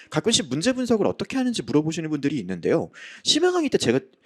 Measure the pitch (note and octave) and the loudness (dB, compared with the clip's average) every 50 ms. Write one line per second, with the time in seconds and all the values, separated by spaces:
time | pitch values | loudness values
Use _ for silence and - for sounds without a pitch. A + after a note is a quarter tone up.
0 | - - - D3+ - A3 A3+ - F#3+ B2+ B2+ D3+ F3 B3+ B3+ B3+ B3+ A#3 A#3 G#3 | -12 -6 -4 -2 0 2 2 0 0 -2 -2 -2 0 0 0 0 0 0 2 2
1 | F3 F#2+ - - G#3 - - C4 B3+ B3 A3+ - - - - D3+ D#3 D#3+ D#3 E3+ | 2 0 0 -2 -6 -6 -2 -2 -2 -2 -2 -4 -4 0 2 2 2 0 -2 -4
2 | D#3+ D#3 D3+ C#3+ C3+ C#3+ D3+ C3 F#2 F2+ F#2+ E2+ D#2 F2+ C3+ E3 F#2 - - - | -4 -4 -2 0 0 0 -2 -2 -4 -4 -6 -2 0 2 2 2 0 -2 -10 -16
3 | - - - - - - - D4+ F4 F4+ F4+ F4+ D4+ C4 - - - - - C3+ | -20 -18 -18 -6 0 0 2 4 4 2 2 2 0 2 0 0 2 2 0 0
4 | - - _ _ _ | 0 -4 _ _ _